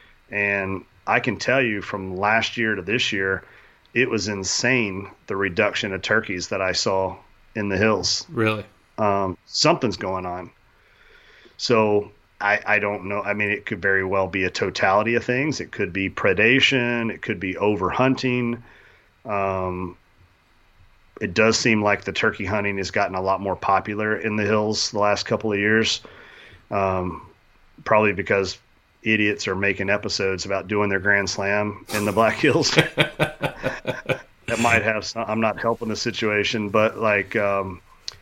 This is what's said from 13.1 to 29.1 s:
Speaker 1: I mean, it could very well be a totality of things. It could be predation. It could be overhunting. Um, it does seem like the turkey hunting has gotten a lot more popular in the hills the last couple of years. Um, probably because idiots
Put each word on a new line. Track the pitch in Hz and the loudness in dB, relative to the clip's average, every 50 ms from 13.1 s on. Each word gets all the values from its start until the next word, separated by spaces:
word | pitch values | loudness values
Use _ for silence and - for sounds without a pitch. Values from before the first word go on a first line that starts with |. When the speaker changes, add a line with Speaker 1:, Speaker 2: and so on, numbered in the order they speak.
| 104 104 - | -6 -6 -4
Speaker 1:
I | 101 104 | -4 -4
mean, | 104 104 101 | -2 -2 -2
it | 104 104 - | -2 -4 -4
could | - 110 90 | -8 -8 -2
very | 95 98 98 95 95 | 0 2 2 2 0
well | 92 98 98 95 90 | 0 0 0 0 0
be | 90 95 92 | 0 -2 -2
a | 90 | -2
totality | - - 107 95 90 - 107 95 95 104 107 117 117 | -2 -2 -2 -2 0 0 2 4 4 4 2 2 0
of | 113 - | 0 0
things. | - 123 127 143 156 123 - | 0 -2 0 0 -2 -4 -4
It | 87 - - | -8 -10 -6
could | - 101 90 85 | -6 -6 -4 -2
be | 98 98 95 | -4 -4 -4
predation. | - - - 101 92 98 107 117 131 131 - - 139 127 120 120 120 117 117 110 | -4 0 0 2 4 4 4 6 6 6 4 4 2 2 0 0 0 -2 -2 -4
It | 90 - - | -4 -6 -6
could | - 104 87 | -6 -6 -4
be | 98 92 90 | -4 -6 -2
overhunting. | 85 101 104 104 90 92 87 - - 131 135 127 - - 127 123 123 120 117 117 117 - - - - - - - _ _ _ _ _ - | 0 2 2 2 2 0 0 2 2 2 2 2 2 0 0 0 0 0 -2 -4 -6 -10 -16 -20 -20 -20 -20 -20 _ _ _ _ _ -8
Um, | 117 104 101 98 98 95 95 92 92 90 90 92 87 87 - _ _ _ _ - _ _ _ _ _ _ _ _ _ _ _ - - _ _ _ _ _ - | -4 -2 -2 0 0 0 -2 -2 -4 -4 -4 -6 -8 -10 -14 _ _ _ _ -20 _ _ _ _ _ _ _ _ _ _ _ -20 -20 _ _ _ _ _ -6
it | 110 98 87 | -6 -2 2
does | 110 110 113 110 - | 4 4 4 4 4
seem | - 123 110 107 104 | 4 4 4 4 4
like | 104 101 - - | 2 2 2 0
the | 98 95 | -4 -2
turkey | - - 110 107 - 101 | 0 0 0 0 -2 -4
hunting | 90 104 104 101 101 98 | -2 -2 0 0 -2 -2
has | 95 92 - - | -2 -4 -2 0
gotten | 107 101 92 92 | 0 0 0 -2
a | 92 92 | -2 0
lot | 95 98 90 | 0 0 0
more | 101 98 90 | 0 -2 -4
popular | - - - 98 95 - 107 104 104 107 107 107 | -2 0 2 2 2 0 -2 -4 -2 0 0 -2
in | 90 95 113 107 | 0 -2 -2 0
the | 107 104 | 0 2
hills | 101 110 107 107 110 107 - - - - | 2 2 2 2 0 0 -2 -2 -2 0
the | 104 | 2
last | 101 104 101 - - | 2 2 2 2 0
couple | - 117 101 - 110 101 | -2 -2 -2 0 -2 0
of | 101 | 2
years. | 101 107 110 113 113 - - - - - - - - - - - - - - - - _ | 2 4 4 4 4 2 0 -4 -6 -12 -20 -20 -20 -20 -20 -20 -20 -20 -20 -20 -12 _
Um, | 101 101 98 95 92 92 90 90 87 - - - - _ _ _ _ _ _ _ _ - - | -2 0 0 0 0 0 -2 -4 -6 -8 -14 -18 -20 _ _ _ _ _ _ _ _ -14 0
probably | - 110 107 107 104 95 | 2 4 4 6 4 2
because | 92 95 - 104 98 95 90 - - _ _ _ _ _ _ _ _ - | 0 0 0 2 2 2 0 -4 -10 _ _ _ _ _ _ _ _ 0
idiots | 110 | 0